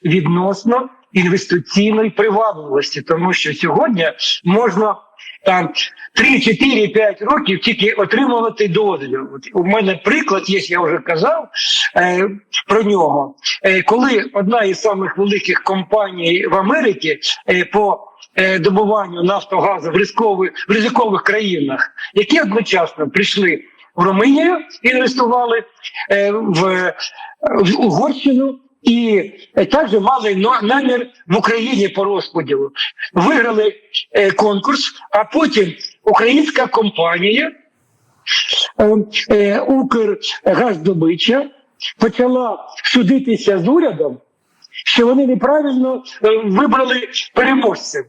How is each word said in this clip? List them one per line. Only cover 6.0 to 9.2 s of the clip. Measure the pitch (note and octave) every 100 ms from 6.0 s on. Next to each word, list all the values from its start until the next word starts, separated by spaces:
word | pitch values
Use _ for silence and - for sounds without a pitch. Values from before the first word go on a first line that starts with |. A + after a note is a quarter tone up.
| - -
три, | A3+ B3+
чотири, | A3 - C#4 A3+ G#3
п'ять | G#3+ G#3+ F#3+
років | G#3+ D4 D4 F#3
тільки | - G#3+ G3+
отримувати | A3 F#3+ A3+ C4+ A#3+ A3+ A3 G#3
дозвіл. | E3+ G#3 E3 C3+ C3+